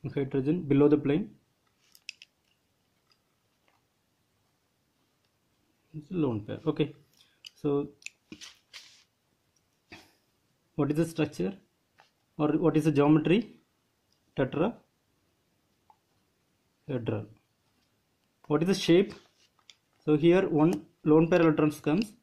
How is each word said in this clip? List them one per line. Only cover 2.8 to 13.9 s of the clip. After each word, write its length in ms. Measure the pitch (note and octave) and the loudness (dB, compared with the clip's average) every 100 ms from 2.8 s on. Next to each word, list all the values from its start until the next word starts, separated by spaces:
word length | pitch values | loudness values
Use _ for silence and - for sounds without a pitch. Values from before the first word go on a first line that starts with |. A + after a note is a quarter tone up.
| _ _ _ _ _ _ _ _ _ _ _ _ _ _ _ _ _ _ _ _ _ _ _ _ _ _ _ _ _ _ _ | _ _ _ _ _ _ _ _ _ _ _ _ _ _ _ _ _ _ _ _ _ _ _ _ _ _ _ _ _ _ _
it's 180 | D3+ - | -18 -10
a 40 | |
lone 260 | F3+ C#3+ G#2+ | -4 -4 -4
pair. 200 | G#2 G#2+ D#3+ | -8 -8 -6
Okay, 280 | D3 D3 - _ _ _ _ - | -4 -6 -8 _ _ _ _ -20
so 340 | _ D3 C#3+ C#3+ _ - _ _ - - _ _ - - _ _ _ _ _ _ _ _ _ _ - _ _ _ _ _ _ _ - | _ -4 -4 -6 _ -20 _ _ -20 -20 _ _ -20 -20 _ _ _ _ _ _ _ _ _ _ -20 _ _ _ _ _ _ _ -6
what 140 | C#3+ | -4
is 60 | D3+ | -2
the 80 | |
structure 480 | E3 D#3+ D3 - F#3 G3 _ _ _ _ _ _ _ - | -4 -4 -6 -4 -8 -8 _ _ _ _ _ _ _ -6
or 100 | D3+ | -2
what 240 | D#3 D#3+ D3+ | 0 0 0
is 80 | |
the 80 | D#3 | 0
geometry? 680 | C#3 C#3+ D#3 D3+ G3 - - _ _ _ | 2 4 4 4 0 -2 -18 _ _ _